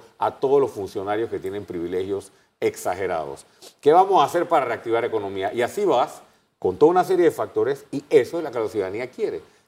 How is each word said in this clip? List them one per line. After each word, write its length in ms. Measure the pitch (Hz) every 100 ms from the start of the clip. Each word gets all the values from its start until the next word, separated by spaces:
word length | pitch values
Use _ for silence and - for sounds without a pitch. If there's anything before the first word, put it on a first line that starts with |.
| - _
a 140 | 107
todos 280 | - 131 143
los 120 | 120
funcionarios 580 | 107 95 104 98 104 113
que 80 | 98
tienen 280 | 92 101 95
privilegios 680 | 90 85 90 95 98 - _ _ _
exagerados? 840 | 110 - 104 90 95 85 71 69 - _ - _
¿Qué 100 | 139
vamos 320 | 170 196 180
a 20 | 139
hacer 220 | 175 165
para 180 | 160 123
reactivar 400 | 107 117 117 117
economía? 480 | 110 98 98 95
Y 80 | 117
así 240 | 117 - 196
vas 380 | 127 151 - - _ _ _
con 200 | 95 92
toda 120 | 151
una 140 | 180
serie 220 | 180 180 165
de 60 |
factores 540 | - 107 110 117 139 -
y 120 | 139 -
eso 280 | 156 123 165
es 40 |
lo 60 | 151
que 100 | 117
la 100 | 107
ciudadanía 420 | 110 92 104 131
quiere. 300 | - 202 87 - _